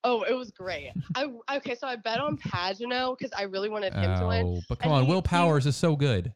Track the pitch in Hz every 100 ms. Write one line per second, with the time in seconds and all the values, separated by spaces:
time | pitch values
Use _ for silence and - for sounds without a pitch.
0 | 254 240 196 254 247 - 185 165 139 175
1 | - 170 285 233 226 277 277 247 277 240
2 | 220 233 294 302 - 180 180 196 240 247
3 | 254 254 - - 202 190 208 214 196 135
4 | 95 92 90 92 90 90 85 120 160 143
5 | 131 180 180 175 170 151 139 135 170 147
6 | 143 104 87